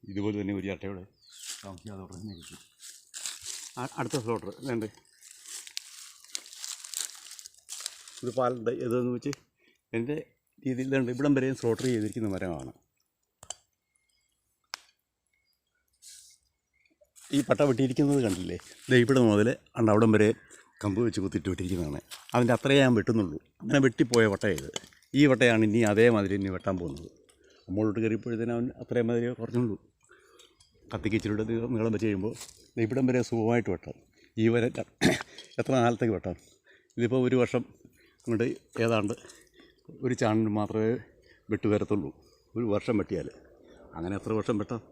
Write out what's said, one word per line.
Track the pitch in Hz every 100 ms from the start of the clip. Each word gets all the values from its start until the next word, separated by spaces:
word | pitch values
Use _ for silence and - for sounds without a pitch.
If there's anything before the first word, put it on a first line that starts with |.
| -
ഇതുപോലെ | 98 104 104
തന്നെ | 98 98
ഒരു | 95
ചട്ടയോടെ | 95 98 95 92 _ _ - - -
താമസിക്കാതെ | 101 90 - 95 92
ഉടനെ | 90 107 87
കിട്ടി. | 76 - - _ - - _ - - - - - - -
ആ, | 123 -
അടുത്ത | 120 147
സ്ലോട്ടർ | 113 113 98 - 131
വേണ്ടേ, | 117 107 - _ _ - - - - - - - - - - - - - - - - - - - - - - - _ _ - - - - -
ഇത് | 123 117
പാലുണ്ട്. | 123 127 113 123 123
ഇതെന്ന് | 123 123 123
വെച്ച് | 143 139 _ _ _ _ _ 117
എൻ്റെ | 117 151 - _ _ _ 131
രീതിയിൽ | 123 131
ഇതുണ്ട്. | 135 123 123
ഇവിടം | 143 135
വരെയും | 131 131
സ്ലോട്ടർ | 120 113 127
ചെയ്തിരിക്കുന്ന | 117 107 107 107 95
മരമാണ്. | 92 78 65 - _ _ _ _ _ _ - - _ _ _ _ _ _ _ _ _ _ _ - _ _ _ _ _ _ _ _ _ _ _ _ - - - _ _ _ _ _ _ _ _ - - 143
ഈ | -
പട്ട | - 143
വെട്ടിയിരിക്കുന്നത് | 123 135 127 143 143 113
കണ്ടില്ലേ, | 90 87 87 - - -
ദേ | 127 120
ഇവിടെ | 131 117
മുതൽ | 104 110 - _ -
അണ്ട് | 110 104
അവിടം | 113 107
വരെ | 107 113 - - _ _
കമ്പ് | 104 98 120
വെച്ച് | 101
കുത്തിയിട്ട് | 95 95 85
വെട്ടിയിരിക്കുന്നതാണ്. | 90 90 90 78 71 _ - - 117
അതിൻ്റെ | 120 117
അത്രയേ | 135 139
ഞാൻ | 131 117
വെട്ടുന്നുള്ളൂ. | 98 113 92 73 _ _
അങ്ങനെ | 110 143 135
വെട്ടിപ്പോയ | - 131 117 110
വട്ടയാണ് | 98 110 78
ഇത്. | 67 - - _ _ 131
ഈ | 147
വട്ടയാണ് | 127 127 110 110
ഇനി | 110 110
അതേമാതിരി | 104 120 113 98 98
ഇനി | 95 90
വെട്ടാൻ | - 95
പോകുന്നത്. | 85 69 85 _ _ _ _ _ -
മുകളിലോട്ട് | 95 110 104
കയറിയപ്പോഴത്തേനും | 110 107 123 113 117 117
അവൻ | 123 -
അത്രയും | 117 120 113
മാതിരി | 120 120 123
കുറഞ്ഞുള്ളൂ. | 117 120 120 98 _ _ _ - _ _ - _ _ _ -
കത്തിക്ക് | 110 107 107
ഇച്ചിരി | 104
കൂടെ | 107 110
നീ-, | 113 120 120
നീളം | 113 104
വെച്ച് | 113
കഴിയുമ്പോൾ | 98 101 160 - _ - -
ദേ | 110
ഇവിടം | 131 127
വരെ | 123 117
സുഖമായിട്ട് | 117 110 120 107
വെട്ടാം. | 87 - - _ _ _ -
ഈ | 110
വരെ | 117 117 -
ര-, | - _ - - - - - -
എത്ര | - 131
കാലത്തേക്ക് | 117 117 117 95
വെട്ടാം. | 92 90 _ _ _ _ _ -
ഇതിപ്പോൾ | 117 131 123
ഒരു | 127
വർഷം | 120 120 - - - _ _ _ -
കൊണ്ട് | 113 120 - _ - 117
ഏതാണ്ട് | 110 101 117 - - _ _ - _ - - 131
ഒരു | 123
ചാണിന് | 117 110 107 104
മാത്രമേ | 104 110 110 120 - _ _ _ -
വെട്ട് | 104 107
വരത്തുള്ളൂ, | 104 98 101 69 - _ _ _ 107
ഒരു | 117
വർഷം | 101 - 110
വെട്ടിയാൽ. | 90 92 - - - - - - - 80
അങ്ങനെ | 87 98
എത്ര | - 110
വർഷം | 104 107
വെട്ടാം? | 104 117 -